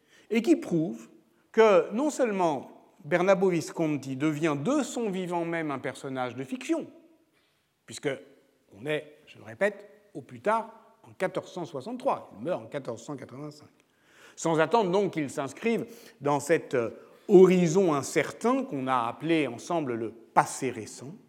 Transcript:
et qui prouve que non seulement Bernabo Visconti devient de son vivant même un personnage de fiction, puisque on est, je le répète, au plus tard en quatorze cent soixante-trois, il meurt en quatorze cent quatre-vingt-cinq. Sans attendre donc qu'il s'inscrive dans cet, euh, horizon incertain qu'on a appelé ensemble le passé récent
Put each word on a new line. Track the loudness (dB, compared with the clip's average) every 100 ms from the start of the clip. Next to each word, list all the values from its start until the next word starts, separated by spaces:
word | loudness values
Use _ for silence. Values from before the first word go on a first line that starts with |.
| _ _ _
et | 0
qui | 4 2
prouve | 2 0 0 -4 -14 -20 _ _ _
que | 6 8 8 4
non | 0 -2
seulement | 0 -2 2 0 0 -6 -20 -20 _ -2
Bernabo | 0 4 4 4
Visconti | 0 -4 -4 -2 -2 -4 -2
devient | -2 0 0 0
de | 0 0
son | -2 -4 -4
vivant | -4 -4 -4 -4
même | -4 -4
un | -6
personnage | -8 -10 -10 -6 -6 -6
de |
fiction, | -10 -10 -4 -4 -4 -16 _ _ _ _ _ _ _ _ -18
puisque | -8 -6 -6 -12 -20 _ _ _ -14
on | -6
est, | -4 -6 -18 -20
je | -20
le | -18
répète, | -2 -2 -2 -16 -20 _
au | -18
plus | -16 -6
tard | -2 -2 -2 -14 -20 _
en | -20
quatorze | -6 -4 -4 -8
cent | -10 -10
soixante-trois, | -10 -10 -6 -4 -4 -6 -12
il |
meurt | -6 -6
en | -6
quatorze | -12 -10 -12
cent | -12 -14
quatre-vingt-cinq. | -12 -14 -16 -16 -20 _ _ _ _ _ -20 -6
Sans | 0 2
attendre | 4 4 4
donc | 2 0
qu'il | -2 -4
s'inscrive | -4 -8 -4 -2 0 -2 -12 -20 -6
dans | -2 0
cet, | 2 0 2
euh, | -2 -2 -6 -20 -20 6
horizon | 10 10 8 4 4 2
incertain | 2 0 0 -2 -2 0 0
qu'on | -2 -6 -2
a | 0 0
appelé | -4 0 0 0
ensemble | -4 -4 -2 -2 -4
le | -6
passé | -10 -2 0 0 -2 -4
récent | -6 -10 -12 -16 -18